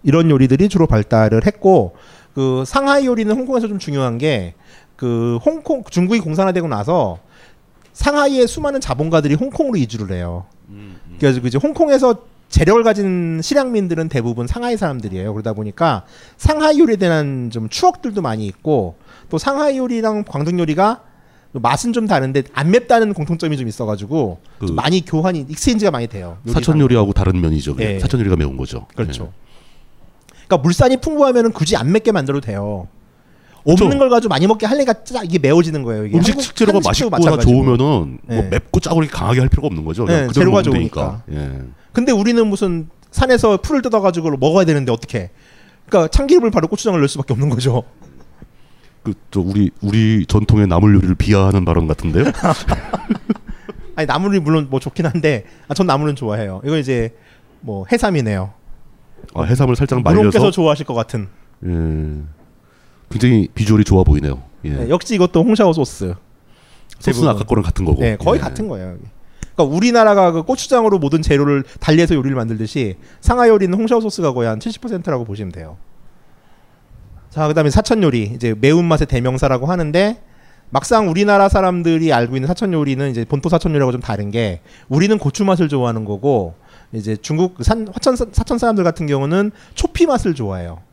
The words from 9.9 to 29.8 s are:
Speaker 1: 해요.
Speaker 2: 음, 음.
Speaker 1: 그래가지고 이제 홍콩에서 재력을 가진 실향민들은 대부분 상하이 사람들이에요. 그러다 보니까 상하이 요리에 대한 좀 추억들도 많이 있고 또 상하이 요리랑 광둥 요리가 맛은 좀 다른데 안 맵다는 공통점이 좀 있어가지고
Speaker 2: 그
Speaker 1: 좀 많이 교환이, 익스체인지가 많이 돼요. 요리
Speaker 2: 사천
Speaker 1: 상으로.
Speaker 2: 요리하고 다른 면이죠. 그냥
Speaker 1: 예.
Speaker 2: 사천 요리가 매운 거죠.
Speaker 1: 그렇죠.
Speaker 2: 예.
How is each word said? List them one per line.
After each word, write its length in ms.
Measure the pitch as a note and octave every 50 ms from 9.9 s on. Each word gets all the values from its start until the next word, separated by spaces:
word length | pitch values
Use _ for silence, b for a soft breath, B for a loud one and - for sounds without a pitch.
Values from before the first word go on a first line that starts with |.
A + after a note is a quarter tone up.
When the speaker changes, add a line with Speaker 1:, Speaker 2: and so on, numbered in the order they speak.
| A#2 A2 G#2 F#2 F#2+
Speaker 1:
해요. 300 | F2+ F2 F2 F2 F2 F#2 _ _ _ _ -
Speaker 2:
음, 260 | G2+ G2+ G#2 G2+ F#2 - -
음. 80 | - -
Speaker 1:
그래가지고 300 | - D3 C#3 C3 B2 A#2+
이제 100 | B2 A#2
홍콩에서 600 | C#3 - D4 D4+ - E4+ D4+ C#4 C4 C4 B3 A3+ - - - _ _ _ _
재력을 340 | - - E3 D#3+ G#3+ A#3 A3+
가진 560 | A3+ G#3+ G3+ G3+ F#3+ F#3 F3+ F3 E3 E3 D#3+
실향민들은 680 | D#3+ - C#4 C#4+ C4+ B3+ A#3+ G#3+ G3 F3 E3+ D#3+ E3 D#3+
대부분 360 | - C3 A2+ A#2+ A#2 A#2 A#2+
상하이 320 | A#2+ - A#3+ A#3+ A#3+ A#3+
사람들이에요. 560 | G#3 G3 D#3+ C3+ B2 G#2+ G#2 F#2 F2+ F#2 G#2+ G#2+
그러다 200 | G#2+ G2+ A#2 G#2+
보니까 520 | G#2 G#2+ G#2+ G2 - E3 D#3+ C3 F#2+ - B B B B B B
상하이 400 | B - - D#4 D4+ D#4 D#4 D4+ C#4+
요리에 180 | E4 C4+ A3+
대한 520 | F#3 F#3+ F3 E3 D#3 D3 C#3+ C3+ C3 B2 A#2
좀 160 | A2 A#2 A2
추억들도 540 | A2 - - F4+ F4+ F4+ - - B3+ G#3 G3+
많이 240 | E3+ C3 A2 A2 G#2+
있고 480 | G2+ F#2+ _ _ D#3 D3+ B2+ G2 E2+ D#2+ b b b b b b -
또 100 | - D#3
상하이 400 | - C#4+ C#4 C#4 D4 D4 C#4 C4
요리랑 460 | B3+ B3 A#3+ A3+ A3 A3 G#3+ G#3 G#3
광둥 320 | - - C#3 D3 E3 F3 F3+
요리가 420 | E3+ D3+ D3+ D#3+ G3 G#3+ A#3 - b b b b b b b b b b -
맛은 400 | C3+ A2 A#2 C3+ - - A#3+ A3+
좀 120 | A#3+ A3
다른데 380 | G3+ G3 C#3+ C3 C3 C3+ C#3 C3 - -
안 160 | C3+ C#3 E3
맵다는 460 | G3 B3 B3 - B3 A#3 A3+ G#3 G3+
공통점이 420 | - D3+ C#3+ E3+ D#3 E3+ D#3+ D3+
좀 100 | C3+ B2+
있어가지고 720 | A2+ G#2+ - B2 G#2+ G#2+ F#2+ G#2 G2+ D3 D#3+ C3 G2+ E2+ - b b b b
Speaker 2:
그 80 | G#2
Speaker 1:
좀 80 | F2+ E2
많이 280 | - A#2 C#3+ F3+ F#3 -
교환이, 440 | - - D#3 D#3+ F#3+ F3+ D#3+ C3+ C3+
익스체인지가 400 | D#3 - - - A#3+ A3 G#3 G3
많이 160 | D3+ B2 A#2
돼요. 320 | A2 - G2 F2+ F2 E2+ F#2 -
요리 80 | A2+ B2
Speaker 2:
사천 200 | D#3+ B2 D#3+ D#3
Speaker 1:
상으로. 100 | D#3 C#3+
Speaker 2:
요리하고 300 | B2+ B2 A2+ G#2 G2+ G2
다른 280 | - G2+ G2+ F2+ F2+
면이죠. 340 | E2+ D#2+ D#2+ D2+ C2 C#2+ C#2
그냥 180 | B1+ A2+ G#2 G2
Speaker 1:
예. 60 | F#2+
Speaker 2:
사천 200 | F#2 - - B2
요리가 160 | A2 G2 F#2
매운 200 | D#2+ D2+ C#2 C2+
거죠. 300 | C2 C2 - - - - _ _
Speaker 1:
그렇죠. 280 | - A#2 E2 C2+ - F2
Speaker 2:
예. 1120 | E2 - - - - - - - - - -